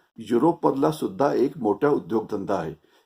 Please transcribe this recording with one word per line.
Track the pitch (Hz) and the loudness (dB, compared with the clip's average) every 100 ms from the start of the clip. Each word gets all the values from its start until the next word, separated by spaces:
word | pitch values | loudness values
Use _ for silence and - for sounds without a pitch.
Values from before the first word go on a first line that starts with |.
| _ - | _ -14
युरोपमधला | 104 117 160 170 151 135 156 | 0 2 4 2 0 2 0
सुद्धा | 151 117 95 143 | 0 -4 0 0
एक | 117 135 160 | 2 0 0
मोठा | 107 101 143 | -2 2 2
उद्योगधंदा | - 87 110 101 101 92 95 | 0 0 -4 -2 -6 -4 -4
आहे. | 80 73 _ _ | -4 -10 _ _